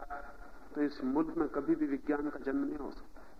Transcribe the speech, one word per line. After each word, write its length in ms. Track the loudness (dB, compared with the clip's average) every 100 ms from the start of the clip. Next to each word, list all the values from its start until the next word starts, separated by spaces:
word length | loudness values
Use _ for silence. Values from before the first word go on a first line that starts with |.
| 4 -6 -10 -12 -12 -12 -8 2
तो 60 |
इस 220 | 2 2
मुल्क 300 | 2 4 4 2
में 120 | 2
कभी 260 | 2 2 4
भी 100 | 4
विज्ञान 440 | 2 2 2 0
का 100 | -2
जन्म 240 | 0 2 2
नहीं 120 | -2
हो 140 | -4
सकता।" 300 | -6 -10 -12 -12